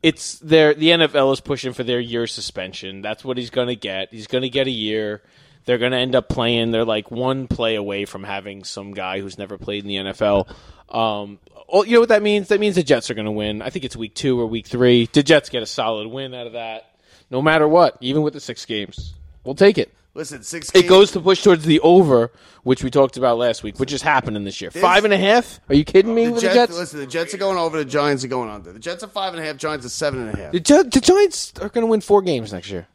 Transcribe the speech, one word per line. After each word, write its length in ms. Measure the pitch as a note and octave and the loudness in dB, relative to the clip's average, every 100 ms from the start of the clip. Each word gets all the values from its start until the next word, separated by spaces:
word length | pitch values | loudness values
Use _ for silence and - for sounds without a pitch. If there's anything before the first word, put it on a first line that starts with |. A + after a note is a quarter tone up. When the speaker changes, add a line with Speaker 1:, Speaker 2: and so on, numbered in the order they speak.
Speaker 1:
it's 360 | D#3+ - - - | 0 -2 -12 -16
there. 340 | D#3+ D#3+ D3+ | 2 4 6
The 160 | D3+ D#3+ | 4 2
N 100 | E3+ | 2
F 120 | D#3 | 2
L 160 | D3 C3+ | 2 2
is 100 | - | 0
pushing 340 | - C#3 C3 | -4 -8 -6
for 100 | B2 | -8
their 160 | A#2+ B2 | -4 -4
year 260 | A#2+ A#2 A#2 | -4 -6 -6
suspension. 760 | - - - F#2 - F#2+ G2 | -8 -12 -10 -12 -12 -14 -12
That's 220 | G#2 A2 | -10 -10
what 140 | C3 B2+ | -8 -8
he's 120 | A#2 | -4
gonna 260 | B2+ B2 A#2+ | -4 -4 -4
get. 360 | G#2 F#2+ F#2+ | -8 -8 -10
He's 140 | A2 G#2+ | -14 -6
gonna 220 | B2+ C3 | -4 -2
get 180 | C3 C3+ | -2 -2
a 40 | |
year. 500 | A#2+ G#2+ G#2+ G#2+ G#2 _ _ _ _ - | -4 -4 -4 -6 -8 _ _ _ _ -4
They're 120 | B2 | -2
gonna 200 | B2 B2+ | 0 -2
end 160 | B2+ | 0
up 140 | B2+ - | 0 -2
playing. 420 | - A#2 A#2 A#2 | -4 0 0 0
They're, 160 | A2+ A2+ | 0 -2
like, 240 | G#2+ G#2 | -4 -6
one 360 | A#2 B2+ C3+ B2+ | -6 -4 -4 -6
play 300 | - A2+ A2 | -4 -2 -4
away 300 | G2+ G2+ G2+ | -6 -8 -8
from 180 | G2 | -12
having 400 | G2+ G2 G2 G2 | -12 -12 -12 -16
some 280 | F#2 - G2+ | -14 -14 -14
guy 280 | G2 F#2 F#2+ | -10 -8 -8
who's 160 | G2 F#2 | -10 -12
never 220 | G2+ G2 | -14 -12
played 240 | - G#2 | -8 -8
in 40 | G2+ | -6
the 100 | G2 | -8
N 80 | G2 | -8
F 160 | G2 | -2
L. 260 | G#2 G2+ F#2 - _ - _ | 2 2 0 -10 _ -20 _
Um, 500 | A2+ A2+ G#2 G2+ G2+ _ - - | -4 -2 -2 -8 -16 _ -20 0
oh, 160 | F#3 | 0
you 80 | G#3+ | 4
know 60 | A#3 | 4
what 80 | A#3 | 6
that 140 | G#3+ | 2
means? 260 | G#3 G#3 F#3 | 2 -2 0
That 120 | G3+ | 0
means 160 | G#3 F3+ | 2 0
the 60 | |
Jets 280 | C#3+ C3 - | 2 0 0
are 40 | |
gonna 160 | G#2+ G#2+ | -6 -6
win. 280 | G#2+ G#2 G#2+ | -4 -6 -6
I 80 | A2 | -8
think 140 | - | -10
it's 100 | C3+ A#2 | -12 -12
week 180 | A2 | -12
two 260 | - C#3+ B2 | -4 -2 0
or 60 | A2+ | -2
week 200 | A2+ - | -6 -8
three. 420 | B2 B2 B2 A2+ | 2 6 6 4
The 100 | D3 | 2
Jets 260 | C#3+ D3+ - | 6 4 4
get 120 | B2 | -10
a 40 | A2 | -8
solid 420 | - A2+ A2 A2 | -4 -4 -4 -8
win 240 | B2+ C3+ | -12 -12
out 120 | B2+ A#2+ | -14 -14
of 80 | |
that, 400 | A#2 A2+ A2 _ _ _ _ _ | -12 -12 -14 _ _ _ _ _
no 120 | B2+ | -2
matter 260 | D3+ D#3 D3+ | 2 4 4
what, 300 | E3 D#3 - | 6 4 2
even 220 | B2 C#3+ | -4 -2
with 100 | D3+ | -2
the 80 | D3 | -4
six 240 | - - | -14 -14
games. 500 | - A2 G2+ - - - - - | -8 -8 -8 -12 -16 -16 -20 -18
We'll 100 | - | -12
take 220 | C#3+ G3 F#3 | 4 4 4
it. 160 | - _ _ | -4 _ _
Speaker 2:
Listen, 280 | - D3+ C#3+ | -14 -14 -14
six 280 | G#2 E3 D3+ | -14 -12 2
Speaker 1:
It 20 | |
Speaker 2:
games. 160 | F#3 F3+ | 2 6
Speaker 1:
goes 220 | F#3+ G3+ | 6 6
to 80 | G3 | 2
push 220 | E3+ F#3 | 0 4
towards 220 | G#3 E3+ | 4 4
the 140 | D#3 D#3 | 4 4
over, 520 | D#3+ F3 E3 B2 A#2 _ _ _ | 6 6 6 4 2 _ _ _
which 180 | B2 B2+ | -2 0
we 80 | C3 | 0
talked 260 | C#3 C3+ B2 | 2 2 2
about 180 | B2+ A#2 | 0 2
last 240 | A#2+ A2+ | 0 -2
week, 160 | G#2+ G2+ | -8 -6
which 140 | C3 | -6
is 80 | C#3+ | -2
happening 400 | D#3 C#3 A#2+ G#2+ | 0 0 -2 -8
this 160 | G2+ - | -8 -10
year. 80 | F2+ | -12
Speaker 2:
This 120 | E3+ | 0
Speaker 1:
Five 220 | F3+ F#3+ | 4 4
and 80 | G#3 | 4
a 40 | G3 | 2
half? 420 | F#3+ A#3 A#3+ - _ | 4 2 0 -18 _
Are 60 | |
you 100 | C#3+ | 0
kidding 300 | D3+ F#3 G#3 | 4 2 4
me 100 | A3+ | 2
Speaker 2:
The 80 | A#3 | 0
Speaker 1:
with 80 | A#3 | 0
Speaker 2:
Jets, 120 | A3+ | 2
Speaker 1:
the 60 | B3 | 2
Jets? 120 | A#3+ | 2
Speaker 2:
listen, 280 | E3+ F3 D3 | -2 -10 -10
the 60 | C3+ | -8
Jets 280 | E3 E3+ | -6 -6
are 40 | F#3 | -4
going 200 | G3 F#3 | -4 -2
over, 180 | E3 D#3 | -2 -4
the 80 | |
Giants 400 | C#3 C#3+ D3 C3+ | -2 0 0 0
are 40 | B2+ | -4
going 200 | B2+ A2+ | -6 -6
under. 220 | G#2 E2+ | -10 -18
The 80 | G2 | -14
Jets 240 | C#3 F3 | -12 -12
are 40 | G#3+ | -12
five 260 | G3+ F#3+ | -8 -8
and 80 | E3+ | -8
a 40 | D#3 | -10
half, 120 | C#3 | -8
Giants 260 | D#3 D3+ A#2+ | -8 -8 -10
are 40 | |
seven 360 | - D3 C3 A2+ | -6 -4 -4 -8
and 80 | |
a 80 | G2+ | -10
half. 100 | G2 | -6
Speaker 1:
The 80 | F3 | -4
Gi-, 240 | D#3+ D4 | 4 4
the 160 | D4 C4 | 6 2
Giants 520 | A#3+ F#4 G4+ - - - | 4 4 4 0 -12 -10
are 80 | G3+ | -6
gonna 180 | A#3 A3+ | -2 0
win 140 | A3 | 0
four 220 | - G3+ | 4 2
games 280 | F#3 C3+ G#2+ | 2 -4 -4
next 180 | F#2+ F#2+ | -10 -10
year. 180 | F#2+ E2+ | -12 -12